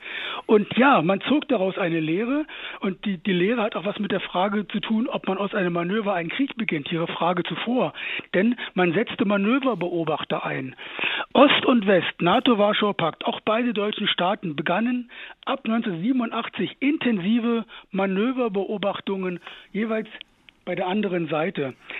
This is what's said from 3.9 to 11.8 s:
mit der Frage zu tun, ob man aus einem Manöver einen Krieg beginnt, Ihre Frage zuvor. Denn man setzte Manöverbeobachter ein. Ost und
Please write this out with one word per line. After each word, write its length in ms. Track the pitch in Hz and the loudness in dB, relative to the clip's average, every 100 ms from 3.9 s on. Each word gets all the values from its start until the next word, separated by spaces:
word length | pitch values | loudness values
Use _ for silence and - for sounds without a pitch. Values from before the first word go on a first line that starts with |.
| 196 | -4
mit 140 | 202 | -2
der 80 | 196 | -2
Frage 480 | - 180 196 208 196 | -2 0 0 0 -2
zu 100 | 208 | -6
tun, 300 | - 220 240 | -2 0 0
ob 180 | 208 - | -2 -2
man 120 | 190 | -2
aus 160 | 202 | -2
einem 180 | 214 180 | 0 0
Manöver 400 | 175 170 214 202 | 0 0 0 0
einen 160 | 185 165 | -2 -2
Krieg 260 | - 277 - | -2 -2 -2
beginnt, 340 | 226 165 143 | -4 -4 -2
Ihre 140 | 165 165 | -4 -4
Frage 380 | - 165 180 | 0 0 0
zuvor. 500 | 170 160 - 254 165 - - - - | -2 -4 -2 0 0 -2 -8 -8 -2
Denn 220 | 175 214 240 - | 2 2 2 -2
man 180 | - 175 | 0 2
setzte 320 | 165 240 - | 2 -2 0
Manöverbeobachter 1200 | 202 202 196 269 269 208 175 175 160 147 - 156 | 0 2 2 2 2 -2 -2 -2 -2 -2 -2 -4
ein. 320 | - 147 131 - - - - - - | -4 -6 -6 -12 -14 -8 -4 -4 0
Ost 320 | - 277 - | 6 8 6
und 220 | - 247 | 4 4